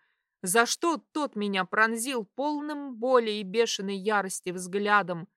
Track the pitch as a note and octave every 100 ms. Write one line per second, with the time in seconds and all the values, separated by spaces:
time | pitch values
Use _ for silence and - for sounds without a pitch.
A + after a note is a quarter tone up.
0 | _ _ _ _ F#3 A3 A#3+ - E4+ D#4
1 | - D#4 C#4+ G#3 G#3 G3 F#3 G#3 A3+ A#3
2 | B3 B3+ G3 - C#4+ D4 D4 D4 C#4+ A3+
3 | B3 B3+ A3+ G#3 F#3+ A3 A3+ - G3 G3
4 | F#3+ G#3 F#3+ - F3+ F3+ F3+ G3 G#3 G#3
5 | F3+ E3+ F#3+